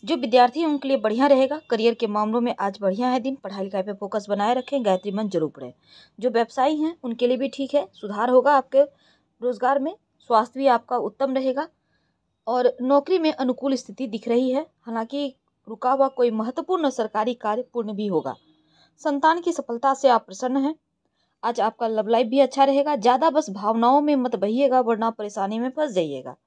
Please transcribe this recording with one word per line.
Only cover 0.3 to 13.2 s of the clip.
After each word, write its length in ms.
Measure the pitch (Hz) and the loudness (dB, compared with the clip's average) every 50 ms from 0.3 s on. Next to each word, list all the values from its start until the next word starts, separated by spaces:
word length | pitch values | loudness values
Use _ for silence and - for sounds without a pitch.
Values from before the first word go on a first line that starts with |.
| 220 254 247 247 247 302 | 6 6 6 6 4 0
हैं, 60 | 339 | -2
उनके 220 | 311 294 277 - 269 | 0 0 -2 0 0
लिए 80 | 269 | -2
बढ़िया 300 | 262 208 220 214 233 269 | 0 0 -2 0 2 4
रहेगा। 340 | 294 285 262 262 254 285 311 _ _ | 4 6 4 4 0 0 -6 _ _
करियर 240 | 240 214 214 233 226 | -2 2 2 0 0
के 120 | - 240 | 0 -4
मामलों 340 | 214 208 208 214 214 220 240 | -2 -2 -2 -2 0 0 0
में 140 | 233 240 - - | 0 -2 -2 -2
आज 180 | 196 202 196 196 | -4 -6 -4 -2
बढ़िया 280 | 202 190 185 202 247 254 | -2 -2 -2 0 -2 0
है 120 | 247 254 | 0 0
दिन। 160 | 226 269 269 | -2 -4 -6
पढ़ाई 280 | 269 _ 196 196 202 190 | -6 _ -12 -8 -8 -8
लिखाई 180 | 196 196 196 | -6 -6 -6
पे 100 | 190 208 | -6 -6
फोकस 340 | 202 196 208 190 - 214 202 202 | -8 -10 -10 -6 -6 -6 -4 -4
बनाए 260 | 202 196 202 220 247 | -4 -2 0 0 0
रखें, 300 | 254 247 - 285 277 240 | -2 -2 -2 -4 -2 2
गायत्री 280 | 208 185 185 - 202 | 2 0 0 -2 -4
मंत्र 180 | 190 208 220 202 | -4 -4 -4 -2
जरूर 200 | 185 170 160 147 | -2 -2 -2 -2
पढ़ें। 220 | - - 131 123 - _ _ _ _ - - _ _ - | -6 -10 -16 -16 -16 _ _ _ _ -20 -20 _ _ -4
जो 100 | 202 247 | -4 -2
व्यवसायी 460 | 226 226 233 226 - - 254 285 311 | 0 0 -2 -2 0 0 2 2 2
हैं, 220 | 302 302 320 339 _ | 0 -2 -4 -4 _
उनके 240 | - 247 233 240 247 | -8 -10 -4 -2 0
लिए 100 | 247 254 | 0 0
भी 120 | 233 262 269 | -2 -2 -6
ठीक 260 | 269 - 277 262 - | -6 -6 -8 -2 -2
है, 140 | 285 330 - | -2 -2 -2
सुधार 380 | _ - - 208 208 202 220 247 | _ -14 -12 -10 -6 -4 -2 4
होगा 260 | 254 254 240 277 294 | 4 4 4 6 4
आपके 260 | 269 262 _ - 269 294 277 _ _ _ _ _ _ _ _ _ _ | 4 2 _ 2 2 2 2 _ _ _ _ _ _ _ _ _ _
रोजगार 360 | 233 247 247 202 254 247 277 285 | -6 -6 -4 -2 0 0 0 0
में। 180 | 262 311 381 _ _ _ _ _ | -2 -4 -8 _ _ _ _ _
स्वास्थ्य 400 | _ _ 240 220 226 240 _ 262 | _ _ 2 2 2 0 _ 0
भी 60 | 269 | 2
आपका 300 | 269 240 226 - - 247 | 2 2 2 0 -4 -4
उत्तम 380 | 247 165 202 - _ 277 269 262 | -4 -4 -6 -4 _ -4 -2 -2
रहेगा 340 | 269 262 262 254 262 311 339 _ _ _ _ _ _ _ _ _ _ _ _ _ _ _ | -2 -2 -2 -2 -2 -6 -8 _ _ _ _ _ _ _ _ _ _ _ _ _ _ _
और 300 | - 240 254 247 240 - - | -4 -2 2 2 2 0 0
नौकरी 360 | 247 254 277 285 277 - 370 | 0 2 2 2 4 2 0
में 140 | 359 | 2